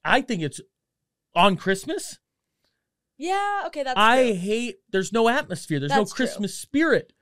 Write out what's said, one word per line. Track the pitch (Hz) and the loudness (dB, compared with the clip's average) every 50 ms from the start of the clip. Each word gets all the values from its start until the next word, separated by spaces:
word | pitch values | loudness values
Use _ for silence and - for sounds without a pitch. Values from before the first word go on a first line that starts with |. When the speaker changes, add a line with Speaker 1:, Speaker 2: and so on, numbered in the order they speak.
| - | -2
Speaker 1:
I | 156 196 269 | 0 2 2
think | 277 - 233 175 160 | 2 0 -4 -4 -6
it's | 139 - - - _ _ _ _ _ _ _ _ _ _ _ _ _ - | -6 -8 -10 -18 _ _ _ _ _ _ _ _ _ _ _ _ _ 0
on | 170 185 202 190 | 4 4 4 4
Christmas. | - - 190 190 190 - 285 330 403 - - - - _ _ _ _ _ _ _ _ _ _ _ _ _ _ _ _ _ _ _ - | 2 0 -2 -2 -2 -4 -6 -6 -6 -8 -10 -14 -18 _ _ _ _ _ _ _ _ _ _ _ _ _ _ _ _ _ _ _ -10
Speaker 2:
Yeah, | 269 349 381 392 403 403 403 403 370 330 | -6 -4 -2 -2 -2 -2 -4 -4 -6 -6
okay, | - 302 277 | -6 -6 -6
that's | 262 254 190 | -2 2 4
Speaker 1:
I | 208 220 240 262 262 240 | 6 6 6 6 4 2
Speaker 2:
true. | 214 | 2
Speaker 1:
hate, | 180 175 196 214 233 240 240 - _ _ _ | -2 -2 -2 -2 -2 -4 -6 -10 _ _ _
there's | - 190 190 - 208 | -4 -4 -2 0 0
no | 226 226 233 | 2 2 2
atmosphere. | 240 285 - - 185 - - - 156 139 | 2 0 -2 -6 -8 -10 -6 -4 -4 -4
There's | 135 143 | -2 0
no | 277 269 | 2 2
Speaker 2:
That's | 254 - - | 2 0 -2
true. | - 233 | -4 -4
Speaker 1:
Christmas | - - - 208 190 - - | -4 -4 -4 -6 -6 -6 -8
spirit. | - - - 277 330 320 254 185 - - _ _ | -10 -4 0 0 2 4 4 2 0 -2 _ _